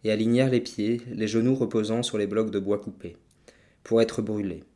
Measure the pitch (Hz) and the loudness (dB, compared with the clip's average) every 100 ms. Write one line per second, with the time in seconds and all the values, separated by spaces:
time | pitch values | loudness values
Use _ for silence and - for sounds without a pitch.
0 | 110 107 110 120 131 123 123 - 107 117 | 0 2 4 4 4 2 0 -4 -2 -2
1 | 120 107 107 113 120 131 120 113 107 113 | -4 -6 0 2 2 2 0 0 0 -2
2 | 120 107 101 104 110 101 95 - - - | -2 -2 0 0 0 -2 0 -2 -4 -14
3 | 85 - _ _ - _ _ _ - 113 | -16 -16 _ _ -20 _ _ _ 0 2
4 | 113 - - 104 98 80 - | 2 0 -4 -4 -6 -8 -14